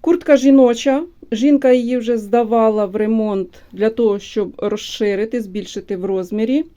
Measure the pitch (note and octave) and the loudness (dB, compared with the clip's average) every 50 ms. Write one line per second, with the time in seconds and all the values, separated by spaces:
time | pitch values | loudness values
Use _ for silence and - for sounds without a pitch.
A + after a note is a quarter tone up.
0 | - E4 F4 F4 - - D4 C4 B3+ C#4 C4+ C4+ C4 A#3+ A#3+ A#3 - C#4 C4 C#4 | 2 0 0 0 4 4 4 6 6 6 6 6 6 4 2 0 0 -2 0 -2
1 | E4 F4 _ _ - - - G#3 A#3 D4 D4 C4+ C#4 C4 B3+ B3+ A#3+ A#3 B3+ B3 | -4 -8 _ _ -10 -8 -4 0 2 2 2 4 4 4 4 4 2 0 -2 -2
2 | A3+ A3+ A#3+ A3+ G#3 G3+ G#3 A#3 A#3+ G#3 A3+ A#3 A3+ A3 G#3+ G#3+ G#3 F#3+ F#3+ G#3+ | -2 -2 -2 -4 -2 0 0 0 2 2 2 2 2 2 2 0 -2 -4 -2 -4
3 | G#3+ G#3+ A3+ A3 G#3+ G#3+ G3+ G3 F#3 F3+ - - - - - F#3 G#3 A3 A3 A3 | -2 0 0 0 0 -2 -2 -4 -4 -6 -12 -20 -20 -20 -6 -2 -2 -2 0 2
4 | A#3 A3 G3+ G3+ G3+ - - A3 G3+ F3+ - - - G#3 G#3 G#3 - - - - | 0 0 0 0 -6 -6 -4 -4 -4 -4 -6 -6 -6 -4 -4 -6 -8 -12 -8 -4
5 | A3 G#3 G3+ G3 G#3+ A3 A#3+ B3 A3 F#3+ F#3 G#3 F#3 - - G3+ F#3+ - G3+ F3+ | -2 -2 -2 -2 -4 -4 -4 -6 -6 -6 -8 -10 -10 -8 -12 -14 -8 -8 -8 -6
6 | F3+ F#3+ F#3+ F#3+ F3+ F3+ G#3 G#3 A3 A3+ C4 D4 D#4+ - _ | -4 -4 -4 -4 -4 -4 -4 -4 -2 0 0 -2 -2 -4 _